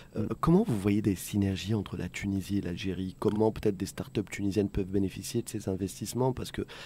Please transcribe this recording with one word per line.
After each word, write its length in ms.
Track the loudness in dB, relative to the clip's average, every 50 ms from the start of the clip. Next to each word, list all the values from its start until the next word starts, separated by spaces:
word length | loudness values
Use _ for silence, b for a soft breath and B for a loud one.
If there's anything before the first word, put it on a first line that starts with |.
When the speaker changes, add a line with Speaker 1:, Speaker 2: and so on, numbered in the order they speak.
| B B B
Speaker 1:
Euh, 60 | -4 -2
Speaker 2:
Mm. 40 | -2 -2 0
Speaker 1:
comment 220 | 4 6 6 6 6
vous 100 | 4 2
voyez 240 | 2 4 4 4 4
des 140 | 4 2 2
synergies 580 | 0 -2 -2 0 2 2 2 2 0 0 0 0
entre 220 | 0 -2 -2 -4
la 140 | -6 -6 -6
Tunisie 480 | -6 -4 -2 -2 -2 -2 -2 0 0
et 40 | 0
l'Algérie ? 540 | 0 -2 -4 -4 -4 -4 -2 -2 -4 -6 -4
Comment 340 | -2 0 2 2 4 4 2
peut-être 260 | 2 2 2 0 2
des 80 | 0 -2
startups 420 | -6 -4 -6 -6 -4 -2 -4 -4 -4
tunisiennes 400 | -4 -2 0 2 2 2 2 2
peuvent 160 | 2 -2 -2
bénéficier 560 | 0 2 2 2 0 -2 -4 -6 -4 -2 -2
de 80 | -2 -4
ces 200 | -6 -4 -2 -2
investissements ? 640 | -2 0 -2 -4 -4 -6 -8 -4 -2 0 2 0 0
Parce 180 | -2 -6 -6
que, 120 | -6 -6 -6 B B B B